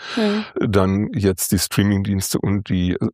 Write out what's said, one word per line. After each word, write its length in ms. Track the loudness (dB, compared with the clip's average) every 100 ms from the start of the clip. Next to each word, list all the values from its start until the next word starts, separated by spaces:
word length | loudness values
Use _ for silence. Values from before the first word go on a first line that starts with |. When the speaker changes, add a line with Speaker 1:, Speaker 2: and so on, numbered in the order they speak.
| -8 -2
Speaker 1:
Mhm. 280 | 0 0 -4 -4 0
Speaker 2:
dann 400 | 2 2 2 0
jetzt 380 | 0 0 0 0
die 60 | 0
Streamingdienste 800 | 0 2 2 2 0 -2 -2 -2
und 280 | 0 -2 0
die, 240 | 0 0 0 -4